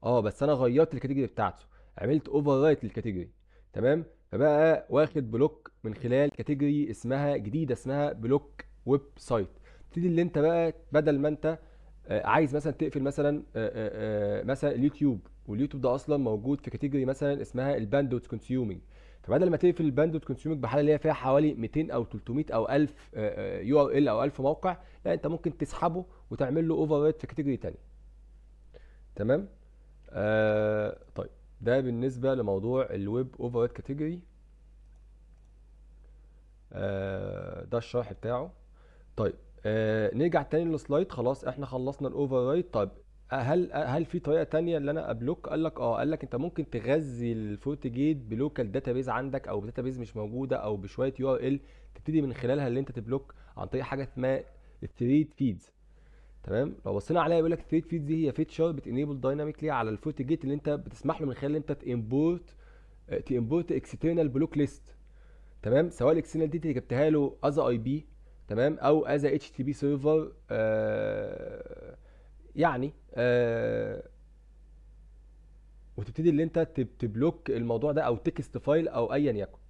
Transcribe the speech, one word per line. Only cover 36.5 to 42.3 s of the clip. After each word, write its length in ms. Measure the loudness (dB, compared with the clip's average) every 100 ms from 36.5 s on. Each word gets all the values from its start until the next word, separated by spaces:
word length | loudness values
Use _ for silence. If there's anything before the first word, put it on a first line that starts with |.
| -20 -16
آه، 920 | -6 -4 -4 -4 -6 -6 -8 -10 -12
ده 140 | -6 -6
الشرح 340 | -4 -6 -6
بتاعه. 400 | -8 -6 -4 -6 -14 -20 -20 -20 -20 -18 -2
طيب، 180 | -2 -2 -14 -8 -2
آه، 480 | 0 2 2 0
نرجع 280 | 2 2 2
تاني 220 | 0 0 0
للسلايد. 400 | -4 0 0 0
خلاص 320 | -2 -2 -2
احنا 220 | -4 -6 -6
خلصنا 420 | -4 -6 -4 -6
الاوفر 280 | -2 0